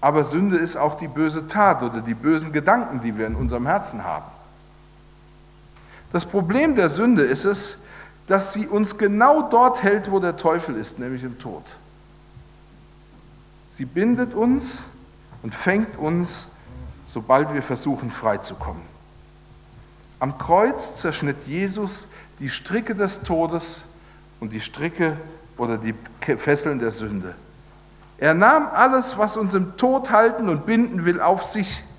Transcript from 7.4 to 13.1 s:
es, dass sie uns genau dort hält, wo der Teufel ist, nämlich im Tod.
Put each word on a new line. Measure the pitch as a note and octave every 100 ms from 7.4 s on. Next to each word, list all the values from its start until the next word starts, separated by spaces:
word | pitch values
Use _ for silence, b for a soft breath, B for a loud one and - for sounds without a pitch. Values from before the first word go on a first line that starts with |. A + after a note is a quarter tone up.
es, | F#3+ G3+ - - B B B B -
dass | F#3+ F#3+
sie | G#3 G#3+
uns | G3+ G#3 -
genau | G#3 G3+ B3 D4+
dort | A#3+ A#3 B3 B3
hält, | G3 G#3 G3+
wo | G3
der | F3+ D#3+
Teufel | E3 E3 E3 A2+
ist, | G#2+ -
nämlich | B2 B2+
im | B2+ A#2+
Tod. | B2 E2 - - - - - - - - - - - - - - -